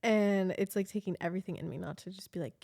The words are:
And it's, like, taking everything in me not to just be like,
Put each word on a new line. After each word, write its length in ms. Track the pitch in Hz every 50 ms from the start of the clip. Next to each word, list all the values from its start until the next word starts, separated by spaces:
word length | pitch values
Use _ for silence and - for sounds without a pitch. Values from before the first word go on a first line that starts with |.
And 520 | - 233 220 214 208 202 202 196 190 185 - -
it's, 160 | 196 190 -
like, 120 | 208 196 190
taking 280 | - 214 202 - 170 -
everything 360 | - 170 170 185 185 - 170
in 120 | - - 165
me 100 | - 139
not 200 | 180 156 - -
to 120 | - 180
just 220 | 190 190 - -
be 80 | - 180
like, 140 | 160 123 - _